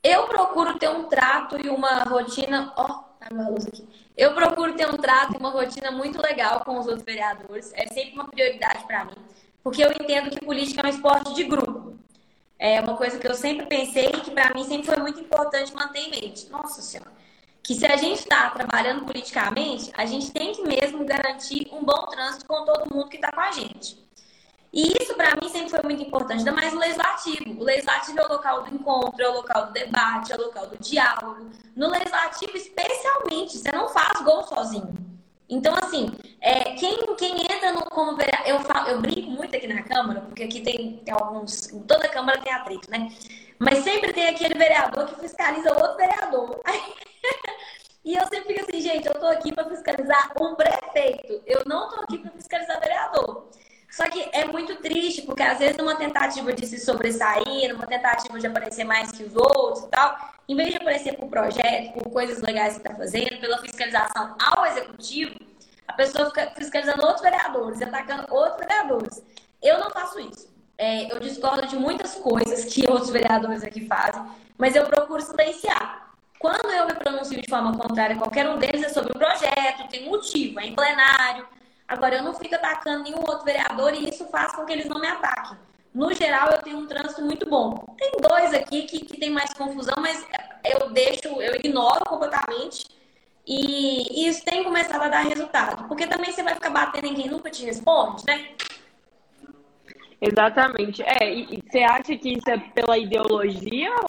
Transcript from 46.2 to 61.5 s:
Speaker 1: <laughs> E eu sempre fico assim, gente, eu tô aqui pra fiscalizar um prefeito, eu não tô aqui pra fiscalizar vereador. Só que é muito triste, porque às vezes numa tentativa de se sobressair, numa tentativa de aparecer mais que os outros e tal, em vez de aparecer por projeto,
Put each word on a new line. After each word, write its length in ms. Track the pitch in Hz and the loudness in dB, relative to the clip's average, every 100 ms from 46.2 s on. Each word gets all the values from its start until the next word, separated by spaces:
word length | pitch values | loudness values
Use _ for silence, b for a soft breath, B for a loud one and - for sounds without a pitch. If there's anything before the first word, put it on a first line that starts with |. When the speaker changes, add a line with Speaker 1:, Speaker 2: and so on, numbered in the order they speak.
| - 262 240 - | 0 0 -2 -4
Speaker 1:
<laughs> 480 | - - - - - - 494 539 392 403 B B B _ | -4 -4 -6 -14 -20 -4 -2 -2 -6 -12 B B B _
E 120 | 311 370 | -2 2
eu 100 | - | 2
sempre 280 | 403 392 | 0 -4
fico 140 | 403 392 | -4 -2
assim, 120 | 339 | -4
gente, 260 | 320 320 294 | -2 0 0
eu 80 | |
tô 120 | 294 330 | 2 2
aqui 260 | 320 302 | 2 2
pra 120 | 320 | 0
fiscalizar 680 | 320 359 - 277 277 285 277 - | 0 -4 -2 -2 4 4 4 0
um 160 | 320 320 | -2 4
prefeito, 840 | 320 - - 294 269 - - 214 - | 4 4 0 2 2 0 -8 -10 0
eu 160 | - - | 0 0
não 220 | 311 - | -4 -4
tô 120 | 440 | -8
aqui 180 | 415 - | -8 -8
pra 140 | - | -10
fiscalizar 480 | - - 339 330 320 | -16 -6 -6 -4 -2
vereador. 680 | 311 349 - 311 233 233 - b b b b | 0 0 2 0 0 -6 -16 b b b b
Só 180 | - 330 | -2 -2
que 200 | 349 - | -2 -2
é 120 | 285 311 | 0 0
muito 300 | 320 320 370 | -4 -6 -8
triste, 460 | 320 339 339 285 | -2 -2 -2 -4
porque 200 | 269 269 | -8 0
às 160 | 262 262 | 0 4
vezes 180 | 285 294 | 2 2
numa 180 | 311 | -2
tentativa 580 | 311 294 285 269 269 240 | 0 0 0 0 0 -2
de 140 | 247 226 | -2 -6
se 120 | 233 | -4
sobressair, 960 | - 233 226 226 214 208 254 277 262 | -2 0 0 2 2 2 0 0 -2
numa 140 | 233 226 | -2 -4
tentativa 520 | 247 247 233 - 226 | 0 2 2 -2 -6
de 60 | 226 | -4
aparecer 360 | 220 220 226 | -4 -4 -6
mais 300 | 220 220 220 | 0 0 0
que 100 | - | -8
os 140 | 208 220 | -4 4
outros 480 | 269 277 247 - | 6 6 4 0
e 40 | - | 0
tal, 300 | 247 277 - B B - | 4 4 2 B B -4
em 80 | 277 | 0
vez 140 | 339 | 0
de 80 | 349 | 0
aparecer 380 | 339 285 277 269 | 0 0 -2 -6
por 120 | - | -2
projeto, 640 | 233 214 | 0 0